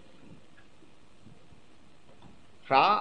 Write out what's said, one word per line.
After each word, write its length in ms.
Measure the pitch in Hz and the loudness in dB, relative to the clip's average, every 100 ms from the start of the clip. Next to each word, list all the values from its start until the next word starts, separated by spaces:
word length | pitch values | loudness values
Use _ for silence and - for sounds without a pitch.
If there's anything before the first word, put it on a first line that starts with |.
| - - - - - - - - - - - - - - - - - - - - - - - - - - - | -20 -20 -20 -20 -20 -20 -20 -20 -20 -20 -20 -20 -20 -20 -20 -20 -20 -20 -20 -20 -20 -20 -20 -20 -20 -20 2
රා 260 | 135 175 208 | 6 6 4